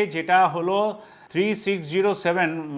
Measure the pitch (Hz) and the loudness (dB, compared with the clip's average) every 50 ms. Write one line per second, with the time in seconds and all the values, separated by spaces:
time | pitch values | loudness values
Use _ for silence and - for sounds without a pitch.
0 | 208 170 147 165 160 175 180 185 185 165 151 170 170 180 196 202 214 214 202 - | 0 0 -2 -4 0 2 4 4 4 4 2 0 -2 0 0 0 0 0 -2 -6
1 | - - - - - - - 170 202 214 208 208 - 196 196 180 156 143 165 190 | -14 -20 -20 -20 -14 -6 -2 0 0 0 0 -2 -2 -2 -2 -4 -4 -4 -2 0
2 | 190 202 185 190 - 170 175 185 175 160 165 165 156 151 143 | 0 0 0 0 0 0 0 2 0 0 -2 -4 -8 -6 -2